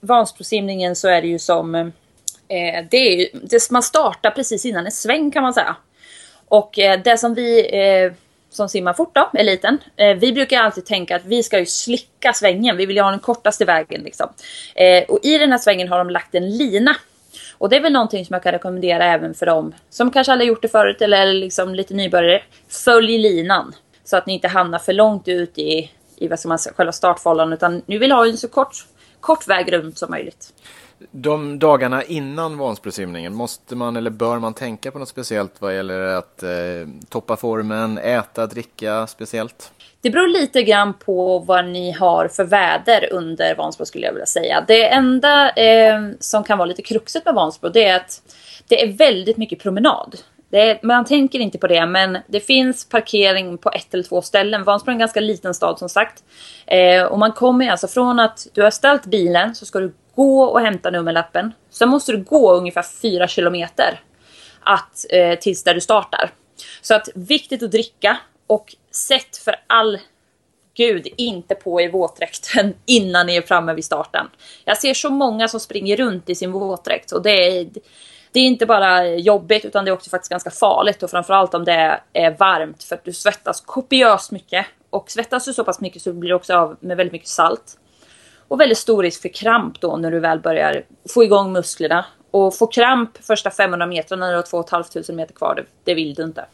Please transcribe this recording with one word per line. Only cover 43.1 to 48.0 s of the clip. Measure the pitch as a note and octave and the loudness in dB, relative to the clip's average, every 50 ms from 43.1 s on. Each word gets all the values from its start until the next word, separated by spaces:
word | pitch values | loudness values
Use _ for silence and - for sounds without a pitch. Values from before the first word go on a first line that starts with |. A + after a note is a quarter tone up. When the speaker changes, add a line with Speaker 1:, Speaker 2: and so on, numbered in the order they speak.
| - | -4
Speaker 1:
under | F#3 E3+ D#3+ E3 D#3 D#3+ E3 D#3+ | -6 -6 -8 -6 -2 -2 -2 -2
Vansbro, | D#3 D#3+ D#3 D#3 - D#3+ | -2 -4 -8 -8 -10 -12
skulle | - - - - | -12 -10 -8 -6
jag | - - | -6 -6
vilja | - - | -6 -6
säga. | - - F3 E3 - C3+ D3+ - - | -4 -2 0 0 0 0 -2 2 4
Det | A3 A3+ A3+ G#3+ | 4 4 6 4
enda, | A#3+ C4 C4+ B3+ B3+ C4 C4 C#4+ D4 C#4+ C#4+ B3+ | 4 4 4 2 2 2 2 4 4 4 4 4
eh, | - - A3+ A3+ A3 A3+ A3 A3 G#3+ G#3+ G#3 G#3 G3+ - | 2 4 6 6 8 8 8 6 4 2 -2 -8 -10 -10
som | - - - G#3+ G#3 | -10 -2 -2 -2 0
kan | - G#3+ G3 | 0 0 0
vara | F3+ | 0
lite | E3+ F3+ - G3+ | -2 -4 -8 -8
kruxigt | - A3 A3 - - - D#4+ D#4+ | -4 -4 -4 -4 -4 -8 -6 -2
med | F4+ D#4 | 0 0
Vansbro, | G#3+ F3 D#3 D#3+ - - E3+ | 0 0 -2 -4 -6 -8 0
det | F3 A3+ A3 | 2 4 4
är | G3 F#3 | 4 2
att | F3+ | 0